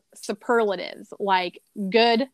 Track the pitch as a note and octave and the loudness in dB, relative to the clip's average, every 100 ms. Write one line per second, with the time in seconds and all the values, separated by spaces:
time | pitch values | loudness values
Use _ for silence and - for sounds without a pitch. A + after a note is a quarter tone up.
0 | - - - G#3 - A#3 G#3+ F3+ - - | -16 -16 -10 -8 0 0 2 -2 -8 -12
1 | - - G3+ F#3 F3+ - _ - F#3+ A3 | -18 -6 0 0 0 -8 _ -10 0 4
2 | A#3 A#3 C4+ | 4 2 -2